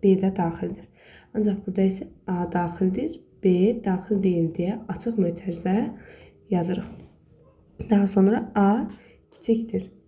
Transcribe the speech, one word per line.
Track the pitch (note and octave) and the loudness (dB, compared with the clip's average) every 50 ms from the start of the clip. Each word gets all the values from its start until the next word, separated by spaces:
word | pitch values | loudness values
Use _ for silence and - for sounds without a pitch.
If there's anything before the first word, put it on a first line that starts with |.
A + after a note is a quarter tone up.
| - | 6
B | G3+ F#3+ F#3 | 6 4 6
də | F#3+ F#3+ F#3+ | 4 0 0
daxildir. | - F3 E3+ E3 - - F3 - - - - _ _ _ - - - _ _ _ | 0 -2 -2 -2 -4 -8 -8 -8 -10 -16 -20 _ _ _ -20 -20 -20 _ _ _
Ancaq | G#3+ G#3+ G#3 G3 G3 - - | -2 -2 0 -2 -2 -6 -6
burada | F#3 G3+ F#3+ F#3+ | -2 0 0 0
isə | F#3+ - - - - - _ - | 0 -2 -10 -14 -16 -16 _ -6
A | F3+ F3 F3+ E3+ | -4 -4 -4 -2
daxildir, | - F3+ F3 E3+ - - F#3+ F#3 F#3 B3 C4+ D#4+ - - - _ _ _ - | -2 -2 -2 -2 -2 0 0 0 0 0 -4 -6 -8 -10 -18 _ _ _ 2
B | F#3+ F3+ F3+ F#3 G#3+ A#3+ A#3 - | 2 4 4 4 2 2 0 -2
daxil | G3+ F#3 F#3 - - G#3+ G3 F#3 | -2 -2 -2 -2 -2 -2 0 2
deyil | F#3+ F3+ E3+ E3 E3 E3 | 2 2 2 0 0 0
deyə | - F3 F3+ G#3+ A#3 - - | -2 -4 -4 -4 -6 -6 -10
açıq | F3+ - - A#3 A3+ A3 | -10 -8 -6 -6 0 0
mötərizə | F#3 E3+ E3+ - - G3 F3 E3 - F#3 F#3 G#3+ C4+ A#3 - - - - - - - - _ _ _ _ | 0 0 0 -4 -8 -8 -8 -6 -2 0 0 0 0 -2 -6 -12 -20 -20 -20 -20 -20 -20 _ _ _ _
yazırıq. | - F3+ E3+ F3 F#3 - - - - - - - _ _ _ _ _ _ _ _ _ _ _ _ _ _ - - | -2 0 0 0 -4 -4 -6 -10 -14 -18 -20 -20 _ _ _ _ _ _ _ _ _ _ _ _ _ _ -2 2
Daha | A3+ G3+ G3+ G3 | 4 4 4 4
sonra | - G3+ F#3+ G3 A3 A#3 A#3 - - | 4 4 6 6 4 2 -2 -2 0
A | G#3 G3+ G3 G#3 B3 D4 E4 - - - - - _ _ _ | 2 4 4 4 2 0 -4 -8 -14 -20 -20 -20 _ _ _
kiçikdir | _ - - - A3+ A3+ A#3 - - F#3 F#3 - - - _ | _ -18 -2 -2 0 0 0 -4 -6 -6 -6 -6 -18 -20 _